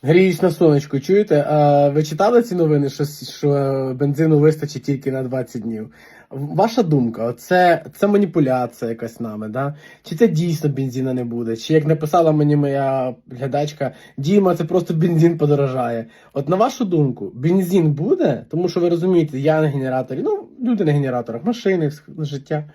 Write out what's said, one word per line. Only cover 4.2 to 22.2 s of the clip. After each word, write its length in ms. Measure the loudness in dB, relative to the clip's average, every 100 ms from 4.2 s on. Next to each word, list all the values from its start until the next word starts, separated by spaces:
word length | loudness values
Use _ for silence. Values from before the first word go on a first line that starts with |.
| 2 6
вистачить 440 | 4 2 -6 -8
тільки 300 | -4 -4 -2
на 100 | -4
двадцять 400 | -4 -6 -6 -8
днів? 300 | -8 -10 -12 -16 -20 -20 _
Ваша 520 | -10 -6 0 0 0
думка, 500 | 0 2 0 -4 -8
це, 520 | -8 -2 2 4 2 -2 -2
це 100 | 0
маніпуляція 840 | 2 2 0 0 0 -4 -6 -8
якась 300 | -6 -10 -10
нами, 280 | -10 -8 -8
да? 260 | -6 -6 -8 -20 -20
Чи 140 | -12 2
це 120 | 2
дійсно 420 | 2 -2 0 -2
бензина 440 | -2 -4 -4 -4
не 100 | -4
буде? 320 | -6 -6 -4 -6
Чи, 180 | 2
як 120 | 2 2
написала 460 | -2 0 2 4
мені 240 | 4 2 2
моя 580 | 0 0 -2 -2 -4 -6 -16
глядачка: 640 | -10 -4 -4 -4 -4 -8 -8 -18 -6
"Діма, 400 | 2 4 4 0
це 80 |
просто 300 | 0 -2 0
бензин 440 | 0 2 4 4 4
подорожає". 680 | 2 2 0 -2 -4 -4 -8 -16 _
От 160 | -8 -2
на 80 | 0
вашу 280 | 0 0
думку, 480 | -2 0 0 -2 -10
бензин 580 | -4 0 0 2 2 2
буде? 540 | 0 0 0 0 -2 -4
Тому 180 | -4 -2
що 120 | 0
ви 80 | 0
розумієте, 500 | 0 2 2 2 -2
я 220 | 0 2
на 80 | 0
генераторі, 540 | -2 -4 -4 -4 -6
ну, 260 | -4 -4 -8 -6
люди 220 | -2 0
на 80 | 0
генераторах, 520 | 0 0 -4 -6 -6
машини, 440 | -6 -2 -2 0 -2
вс-, 360 | -4 -18 -10